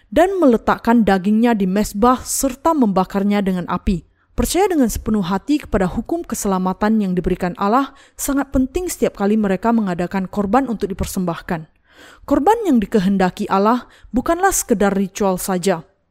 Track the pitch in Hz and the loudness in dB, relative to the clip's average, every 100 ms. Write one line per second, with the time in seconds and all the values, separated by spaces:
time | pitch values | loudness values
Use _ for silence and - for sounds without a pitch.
0 | - - 370 392 302 220 - 185 - 240 | -4 2 2 4 4 4 2 -2 2 2
1 | 208 190 185 214 240 226 190 196 208 202 | 4 2 2 2 2 2 0 0 -2 0
2 | 240 247 - - 269 262 330 330 233 190 | 2 2 -2 -4 -4 -2 -2 2 2 2
3 | 185 202 202 202 196 185 170 175 - 180 | 0 -2 0 0 0 -4 -4 -4 -2 -4
4 | - _ _ - 233 330 392 330 233 - | -6 _ _ -4 -2 2 2 2 0 -2
5 | - 214 170 196 - 294 - 214 180 - | -2 -2 0 -4 -2 -2 0 -2 0 -4
6 | - 339 - - 208 185 185 185 214 220 | -6 -6 -6 -6 -2 -2 -2 -2 0 0
7 | 196 180 175 180 180 - 202 240 277 - | 0 -2 -2 -2 -4 -2 0 0 0 -8
8 | - - - 277 277 269 262 359 359 - | -20 -10 -4 -4 -2 -2 -2 -2 -6 -2
9 | 220 - 202 220 202 185 226 233 202 175 | -2 0 0 2 0 0 0 0 0 -2
10 | 175 196 180 - 196 240 262 208 185 190 | -4 -4 -6 -4 0 0 0 -4 -6 -6
11 | 190 - 180 165 - 175 160 _ _ _ | -6 -4 -4 -6 -6 -8 -8 _ _ _
12 | - - - 294 302 466 403 247 202 214 | -20 -14 -2 2 4 2 2 2 2 0
13 | 185 196 185 - 208 190 208 240 - - | 2 2 0 -2 -2 0 2 0 -4 -20
14 | - 208 - 339 381 - - 220 202 196 | -6 -4 -2 2 2 0 0 0 2 0
15 | 196 - 196 185 - 185 196 165 - _ | -4 -2 -2 0 -2 -2 0 -2 -4 _
16 | _ | _